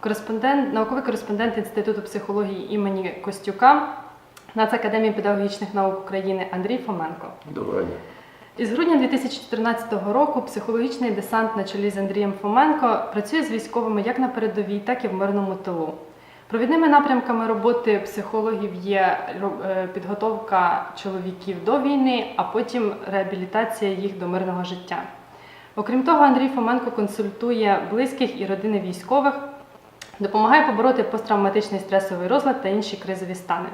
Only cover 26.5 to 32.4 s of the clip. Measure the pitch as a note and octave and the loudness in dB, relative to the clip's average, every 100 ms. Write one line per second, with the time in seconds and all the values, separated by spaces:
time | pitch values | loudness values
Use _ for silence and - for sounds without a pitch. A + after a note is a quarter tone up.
26.5 | C4 A3+ B3 A#3+ A#3 G3+ - G3+ - A#3+ | 2 0 0 -2 -2 -2 -2 -6 -2 -2
27.5 | A#3 G#3 G3 F3 G#3+ C4 - B3 - F#3+ | 2 4 2 2 0 -2 0 -2 -2 -4
28.5 | G3 G#3+ G#3 F3+ F3 - C4+ C4+ C4+ - | -2 0 -2 -2 -8 2 4 4 0 -10
29.5 | - - - - - - - G3 A3 A3 | -14 -20 -20 -20 -20 -20 -6 0 4 8
30.5 | D4+ B3+ G#3+ B3+ B3+ G#3+ A3 - G#3 G3 | 8 6 4 4 4 0 -2 0 2 4
31.5 | G#3 G#3 G3 - G3 F#3+ F3+ F3+ C#4 | 2 0 -4 2 2 2 -4 2 2